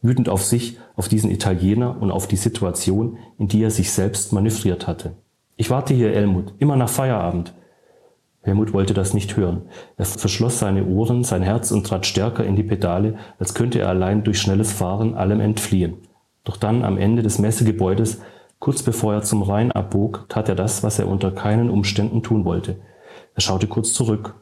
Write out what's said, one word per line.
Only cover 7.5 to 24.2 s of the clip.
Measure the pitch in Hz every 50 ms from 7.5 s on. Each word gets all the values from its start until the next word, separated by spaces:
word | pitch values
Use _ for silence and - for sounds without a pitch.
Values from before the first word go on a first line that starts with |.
| - - - _ _ _ _ _ _ _ _ _ _ _ _ _ _ _
Helmut | - 104 98 101 110 107
wollte | - 98 95 95 104
das | 98 92 98 -
nicht | 104 98 - -
hören. | - 98 87 87 92 - - - - - - _
Er | - 98
verschloss | 98 - - - 107 - - 113 123 123 -
seine | 110 101 98 95 98
Ohren, | 92 95 98 113 113 120 120 120
sein | 120 - 92
Herz | 92 95 107 120 117 -
und | 107 107 92
trat | - 101 92 98
stärker | - - 95 98 117 - - 110
in | 98 98
die | 98 104
Pedale, | 101 104 92 98 87 87 92 104 107 107 - - - -
als | _ 92 - -
könnte | - 120 120 123 120
er | 98 95
allein | 92 92 92 92 101 107 104
durch | 110 104 -
schnelles | - - 95 98 107 104
Fahren | - - 95 90 95 104 113 113 113
allem | - 92 95 104 107
entfliehen. | 107 107 107 - - - - 92 90 82 - - - _ _ _ _ _ _ _ _
Doch | - 98
dann | - - 104 113 120 123
am | 104 95
Ende | 95 95 101 117 120
des | 110 107 -
Messegebäudes, | - 101 107 110 - 117 110 104 98 95 92 95 101 113 110 113 - - - - - - _ _ _
kurz | - - 135 -
bevor | - 123 113 113 - 110 104
er | 107 104
zum | - - 107
Rhein | 98 98 101 104 113 - -
abbog, | 101 95 98 - 101 101 110 101 - - _
tat | - 113 107
er | - 95
das, | 90 95 107 101 - -
was | 104 104 -
er | 98 95
unter | 95 95 98 95
keinen | 95 95 - 104 107 113 117 120
Umständen | - 104 98 98 101 104 101 113 - 113 113
tun | - 117 107 92
wollte. | 90 85 87 - - 92 - - - - - - - - - - _ _
Er | -
schaute | - - 95 95 101
kurz | 101 - 120 107 - -
zurück | - 127 113 107 107